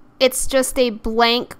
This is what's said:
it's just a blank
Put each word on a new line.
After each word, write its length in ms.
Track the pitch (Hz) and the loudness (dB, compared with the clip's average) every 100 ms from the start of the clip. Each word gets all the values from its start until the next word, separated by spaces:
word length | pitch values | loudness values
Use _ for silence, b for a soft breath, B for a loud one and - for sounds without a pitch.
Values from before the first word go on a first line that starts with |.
| - - | -20 -2
it's 280 | 254 254 - | 0 0 0
just 300 | 269 262 277 | 0 0 0
a 120 | 247 | 0
blank 680 | 214 226 220 233 240 - - | -2 -4 2 2 2 -4 -12